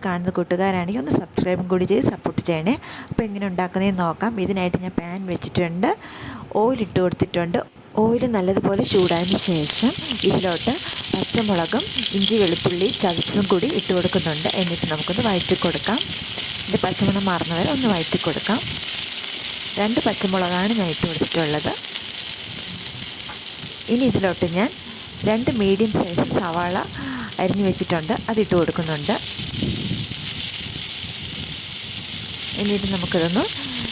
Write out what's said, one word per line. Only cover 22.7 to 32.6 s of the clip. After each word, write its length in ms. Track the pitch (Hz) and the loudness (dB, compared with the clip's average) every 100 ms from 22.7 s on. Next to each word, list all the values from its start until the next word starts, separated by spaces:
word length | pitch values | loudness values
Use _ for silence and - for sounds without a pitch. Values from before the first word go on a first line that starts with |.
| - - - - - - - - - - - - | -6 -6 -6 -8 -8 -8 -8 -8 -8 -8 -8 -2
ഇനി 120 | 240 254 | 2 2
ഇതിലോട്ട് 360 | 196 190 170 175 170 | 2 0 0 0 0
ഞാൻ 120 | 254 - - - - - 214 | 0 -2 -8 -8 -8 -4 0
രണ്ട് 220 | 220 262 254 | 0 0 2
മീഡിയം 300 | 196 196 220 180 | 2 4 2 2
സൈസ് 300 | 180 175 - - | 0 0 0 0
സവാള 400 | 175 165 175 190 - - 277 254 220 - | 0 -2 0 -2 -4 -6 -8 -8 -8 -2
അരിഞ്ഞു 220 | 185 190 196 | 0 2 2
വെച്ചിട്ടുണ്ട്, 460 | 180 - 170 156 226 196 | 0 0 -2 0 -2 0
അതിട്ട് 240 | 220 202 180 | 0 2 4
കൊടുക്കുന്നുണ്ട്. 560 | 160 165 165 151 147 233 - - - - - - - - - - - - - - - - - - - - - - - - - - - - - - - - - - | 2 0 0 0 2 2 0 -2 -2 0 0 0 0 -2 -2 -4 -4 -2 -4 -4 -4 -4 -4 -4 -4 -6 -6 -6 -4 -4 -6 -6 -6 -6 -6 -4 -4 -4 -2 0